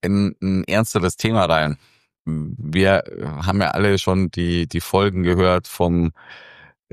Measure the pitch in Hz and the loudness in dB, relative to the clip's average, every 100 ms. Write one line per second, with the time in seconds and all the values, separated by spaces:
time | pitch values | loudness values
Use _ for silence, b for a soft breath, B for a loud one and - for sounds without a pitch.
0 | - 101 98 - 95 95 - 101 113 104 | -2 2 0 -2 -2 -2 0 0 0 0
1 | 87 - 113 113 85 80 76 71 b b | -2 0 0 2 2 2 0 -4 b b
2 | b _ 80 78 76 - 76 85 95 95 | b _ -8 -6 -6 -10 -4 2 4 4
3 | 50 50 71 73 92 101 85 82 101 98 | 0 -10 -10 -6 -2 0 0 0 2 2
4 | - 95 90 - 87 85 80 82 - 95 | 2 0 0 -2 -2 -2 -2 -6 -2 0
5 | 101 92 87 90 92 90 - - 87 87 | 0 0 0 2 2 2 -2 -2 0 2
6 | 82 - B B B B B B - | 0 -4 B B B B B B -14